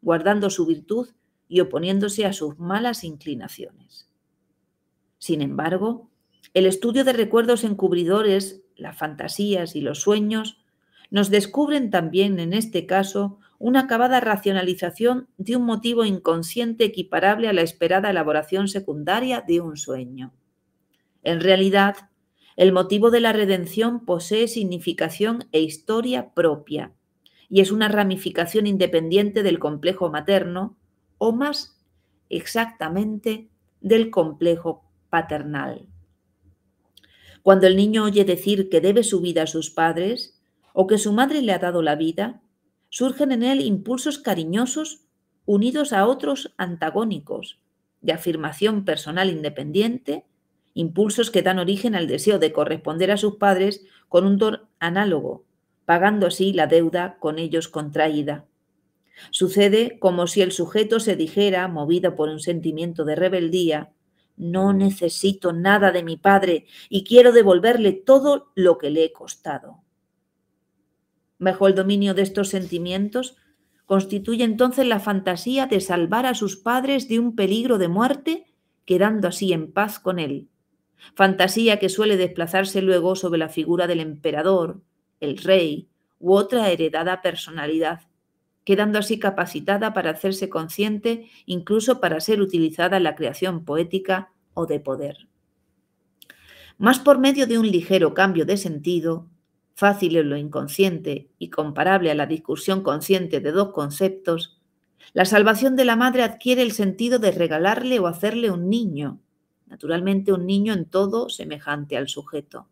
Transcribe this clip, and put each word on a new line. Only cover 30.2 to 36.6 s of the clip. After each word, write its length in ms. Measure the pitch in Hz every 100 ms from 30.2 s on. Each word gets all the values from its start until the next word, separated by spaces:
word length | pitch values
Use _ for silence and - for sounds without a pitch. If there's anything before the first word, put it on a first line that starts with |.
| 147 196 175 180 202 _ _ _ _ _
o 140 | 220
más 480 | 233 285 285 - _ _ _ _ _ _
exactamente, 1200 | - - 226 226 - 160 180 214 214 226 220 226 _ _ _
del 300 | 196 226 226
complejo 800 | 190 160 151 170 170 170 160 _ _ _
paternal. 760 | 170 160 151 147 147 135 120 - - _ _ _ _ _ _